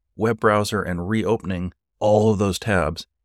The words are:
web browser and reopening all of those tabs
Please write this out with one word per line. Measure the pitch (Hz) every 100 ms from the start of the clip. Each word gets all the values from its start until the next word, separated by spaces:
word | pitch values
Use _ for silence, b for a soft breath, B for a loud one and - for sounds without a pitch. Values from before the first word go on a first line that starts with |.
| _ -
web | 110 113
browser | 110 104 104 104
and | - 87 90
reopening | 110 98 113 87 90 90 - _ -
all | 104 107 110
of | 98
those | 101 92
tabs | - 95 76 80 - _